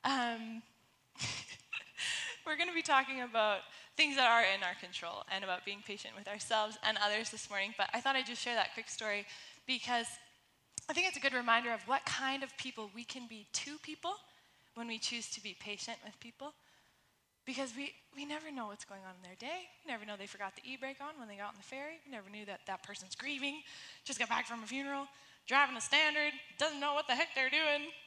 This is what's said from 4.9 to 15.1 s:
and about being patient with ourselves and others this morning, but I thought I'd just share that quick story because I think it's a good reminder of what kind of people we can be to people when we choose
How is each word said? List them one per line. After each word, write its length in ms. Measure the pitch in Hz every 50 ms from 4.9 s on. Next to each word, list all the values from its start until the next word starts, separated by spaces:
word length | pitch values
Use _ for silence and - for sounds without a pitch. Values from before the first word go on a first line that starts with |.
| 180 - 175 170 - - - -
and 120 | 190 190 196
about 200 | 190 180 180 -
being 180 | 202 202 202 208
patient 280 | - 202 208 - 214 -
with 120 | 196 202 196
ourselves 480 | 208 208 - - 233 220 214 214 214 -
and 160 | - 220 214 202
others 280 | 208 208 208 214 226 -
this 180 | - 220 - -
morning, 260 | 208 196 190 208 226 -
but 100 | 196 - -
I 60 | 240
thought 160 | - 277 269
I'd 100 | 262 262
just 160 | 233 240 -
share 120 | - 247 240
that 200 | 226 - - -
quick 140 | - 226 -
story 360 | - - 226 214 202 202 202 - - - - - - - _
because 400 | - 262 233 - 247 247 233 226 - - - - - - _ _ _ _ _ _ _ _ - - -
I 40 |
think 140 | 302 330 359
it's 100 | 381 -
a 40 | 277
good 120 | 262 269
reminder 400 | 247 247 240 240 226 233 247 240
of 80 | 233 208 -
what 180 | 214 262 269 -
kind 380 | - - - 269 269 269 277
of 140 | 269 254 - -
people 320 | - 262 - 226 214 202 190
we 100 | 233 240
can 220 | - - 262 247 226
be 180 | 226 214 208 _
to 260 | - - - 285 294 302
people 360 | - 302 311 - - 339 403 - - - - - _ _ _ _ _ _ _
when 140 | 233 233 233
we 100 | 226 220
choose 320 | - -